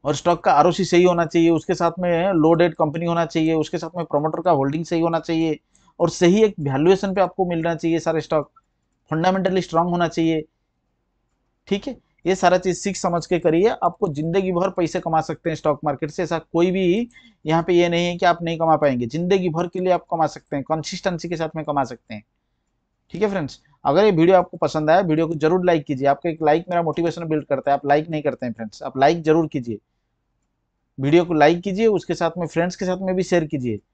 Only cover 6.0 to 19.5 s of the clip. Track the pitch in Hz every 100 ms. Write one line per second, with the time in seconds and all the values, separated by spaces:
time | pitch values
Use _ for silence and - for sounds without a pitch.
6 | 165 - 175 202 214 202 147 131 165 190
7 | 202 190 180 - 180 170 165 165 165 165
8 | 160 165 147 156 143 _ _ _ _ _
9 | _ 156 180 190 185 185 175 165 175 175
10 | 165 170 165 160 156 _ _ _ _ _
11 | _ _ _ _ _ _ - 202 277 233
12 | _ _ 170 185 180 180 185 175 202 190
13 | 185 170 - 175 151 160 214 - 170 175
14 | 190 143 156 190 190 175 190 185 165 180
15 | 165 160 151 151 170 156 156 143 156 135
16 | 151 - 160 170 - 165 180 185 180 196
17 | 240 _ _ _ 151 165 170 175 175 170
18 | 175 175 180 175 165 165 165 156 147 123
19 | 120 151 175 196 180